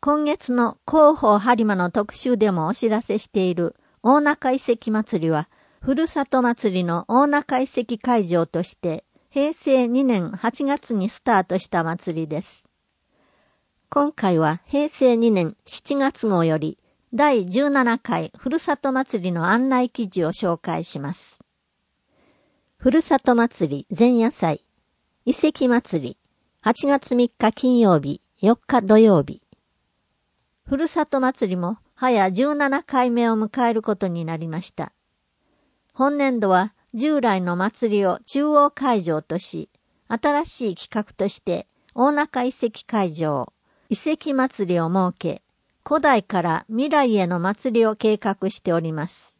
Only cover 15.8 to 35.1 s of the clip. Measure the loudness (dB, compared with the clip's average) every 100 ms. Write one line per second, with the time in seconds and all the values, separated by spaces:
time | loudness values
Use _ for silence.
15.8 | -4 -2 -2 -2 -2 2 2 0 -4 -8
16.8 | _ _ _ 0 2 2 0 0 0 2
17.8 | 2 0 -2 -4 -4 -8 -4 -4 -2 -4
18.8 | -2 -2 -2 -4 -4 -2 0 2 2 0
19.8 | 0 -4 -6 -2 -2 -2 -2 -2 -4 -6
20.8 | -6 -8 -8 -10 -14 -20 _ _ _ _
21.8 | _ _ _ _ _ _ _ _ _ _
22.8 | 2 2 2 0 2 2 0 -2 -6 -6
23.8 | -8 2 4 4 0 0 -2 -2 _ _
24.8 | _ _ _ _ -4 0 0 0 0 0
25.8 | 0 -6 -6 -12 _ _ _ _ -2 0
26.8 | 0 0 0 0 0 _ -2 0 0 4
27.8 | 4 4 0 -10 _ _ 0 0 _ -2
28.8 | 4 6 8 6 2 -8 _ _ _ _
29.8 | _ _ _ _ _ _ _ _ -6 -4
30.8 | -2 -2 -2 0 0 -2 -4 -2 -4 -6
31.8 | _ _ 0 2 2 2 0 0 -2 -2
32.8 | -2 -2 0 2 2 0 -2 0 0 0
33.8 | -2 -4 -4 -4 -6 -6 -6 -8 -8 -10
34.8 | -12 _ _